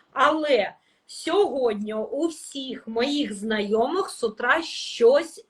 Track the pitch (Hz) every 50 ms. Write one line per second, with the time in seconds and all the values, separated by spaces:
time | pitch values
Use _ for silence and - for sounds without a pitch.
0 | _ _ - - 262 302 311 311 302 294 269 214 185 - - _ _ _ _ _
1 | _ _ - - - 330 330 403 403 277 240 277 254 233 214 202 208 208 214 220
2 | 214 - - 277 320 330 - - - - - 277 269 262 214 - - 226 226 226
3 | 247 285 294 294 262 208 214 190 208 220 214 214 208 202 214 220 233 285 339 370
4 | 392 - - - 240 220 208 - 240 254 285 330 330 - - - - - - -
5 | 233 233 269 294 339 - - - - _